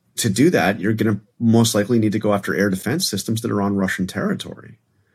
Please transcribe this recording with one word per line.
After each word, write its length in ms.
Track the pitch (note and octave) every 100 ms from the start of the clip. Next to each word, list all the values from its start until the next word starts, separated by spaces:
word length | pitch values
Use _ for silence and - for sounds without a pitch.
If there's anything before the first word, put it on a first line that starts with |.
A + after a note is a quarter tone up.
| _ -
to 120 | A#2
do 220 | F#2+ D#3+
that, 300 | D3+ E2+ G2+
you're 140 | F#2+
gonna 260 | A2 A2 G#2 - -
most 380 | A#2 A2+ A2+ G#2
likely 240 | G#2 A#2+
need 120 | G#2+
to 60 | G#2
go 160 | G#2+
after 220 | G2+ - D#2
air 140 | G2+
defense 380 | F#2 - D#3 F#3
systems 340 | G2 - A2+
that 100 | A2+
are 100 | G#2
on 140 | G2+ G2+
Russian 320 | F#2+ - F#2
territory. 720 | - - - - - - - _ _ _